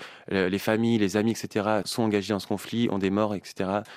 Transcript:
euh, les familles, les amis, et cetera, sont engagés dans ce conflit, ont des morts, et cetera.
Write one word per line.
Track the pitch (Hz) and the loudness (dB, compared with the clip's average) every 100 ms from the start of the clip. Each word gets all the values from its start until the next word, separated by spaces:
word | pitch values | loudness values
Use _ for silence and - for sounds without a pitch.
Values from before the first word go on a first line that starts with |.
| - - - | -4 -18 -4
euh, | 98 92 | 0 2
les | 95 | 0
familles, | - 110 117 117 | 2 2 4 2
les | 101 107 | 2 2
amis, | 113 | 0
et | 110 | 0
cetera, | 101 107 104 107 90 | -4 -2 0 0 0
sont | - | 0
engagés | 113 104 98 | 2 2 0
dans | 101 | -2
ce | - | -2
conflit, | 101 - 113 120 | -6 -4 0 0
ont | 98 | 2
des | 95 | 0
morts, | 98 107 101 | 2 0 -2
et | |
cetera. | - - 95 101 104 | -8 -6 -2 -2 -4